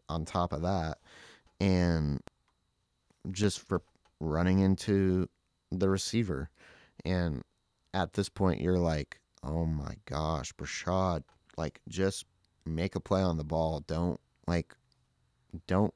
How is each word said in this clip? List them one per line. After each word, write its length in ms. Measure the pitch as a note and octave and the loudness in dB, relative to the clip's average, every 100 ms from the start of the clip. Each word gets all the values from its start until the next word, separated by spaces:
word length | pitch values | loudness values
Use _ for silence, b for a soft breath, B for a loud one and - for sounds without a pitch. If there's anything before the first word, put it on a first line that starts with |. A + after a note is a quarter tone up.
| - | -6
on 160 | D#2+ D#2+ | -6 -2
top 260 | F#2 F2 | -2 -2
of 80 | D2 | -2
that, 380 | E2+ F#2+ D#2+ - _ B B B B - | -2 0 -2 -6 _ B B B B -2
and 600 | G2 F#2 F2 E2 D2 C#2+ - - _ _ _ _ _ _ _ _ - | 2 4 4 2 2 -2 -6 -20 _ _ _ _ _ _ _ _ -10
just 300 | F#2+ G#2 - | 0 0 0
for 200 | - F2+ - _ _ - | -2 -4 -4 _ _ -8
running 380 | D#2 D2+ F2+ F#2+ | -2 2 4 6
into 680 | F#2+ F#2+ - G2 F#2+ F#2 F2+ _ _ _ _ | 4 2 2 2 4 2 0 _ _ _ _
the 180 | F#2 F#2+ | 0 2
receiver. 640 | F#2+ - A2 G#2 C#2 D#2 _ B B B B | 2 0 -2 -2 -4 -6 _ B B B B
And 380 | - F2+ F2 C#2 - _ _ _ _ | -2 0 0 -2 -8 _ _ _ _
at 180 | F#2+ E2+ | -4 -2
this 160 | - G2 | -2 -4
point, 320 | - F#2+ C2 | 0 0 2
you're 180 | E2+ F2+ | 2 2
like, 420 | E2+ D2+ C#2 - _ _ | 2 0 -4 -10 _ _
"Oh 220 | - D#2+ | -6 -2
my 300 | E2 D#2 C#2 - | -2 -2 -4 -10
gosh, 480 | - C2 D#2 D#2+ B1+ | -8 -4 -2 -2 -4
Brashad, 680 | - D2 - - F#2 F#2+ E2 - _ _ - | -10 -10 -6 -2 0 2 0 -6 _ _ -8
like, 240 | D#2+ - - | -8 -8 -8
just 380 | F#2+ F#2+ - - _ _ _ - | -2 0 -2 -10 _ _ _ -6
make 280 | D#2+ F#2 | -4 -2
a 60 | - | -4
play 220 | - F#2+ | 0 2
on 160 | F#2+ E2 | 2 0
the 60 | |
ball. 400 | D2+ D#2+ D#2+ D#2+ D2 | -2 0 0 -2 -4
Don't, 340 | D#2+ F2 C2 _ _ - | -2 -2 -2 _ _ -2
like, 280 | E2+ - - _ _ _ _ _ _ _ F2 - | -2 -2 -10 _ _ _ _ _ _ _ -14 -2
don't, 280 | F#2 G#2+ | 2 2